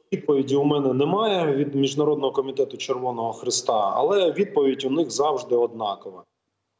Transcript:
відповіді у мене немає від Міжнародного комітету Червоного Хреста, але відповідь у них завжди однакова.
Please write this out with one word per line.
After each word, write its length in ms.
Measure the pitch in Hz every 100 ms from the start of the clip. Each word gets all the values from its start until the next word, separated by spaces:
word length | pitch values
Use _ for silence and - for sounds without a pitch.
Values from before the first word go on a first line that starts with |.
| -
відповіді 440 | 151 - 139 135 139
у 80 |
мене 280 | 143 147 135
немає 640 | 127 147 196 220 190 160 139
від 180 | 147
Міжнародного 580 | 139 139 139 151 147 135
комітету 440 | 139 135 131 135 117
Червоного 560 | - 127 127 117 113
Хреста, 600 | 110 123 - - 110 98
але 380 | 113 147 202 175
відповідь 520 | 151 196 147 139 127
у 60 | 135
них 200 | 147 143
завжди 460 | 113 147 135 - 120
однакова. 640 | 117 113 107 95 101 90 - _ _ _ _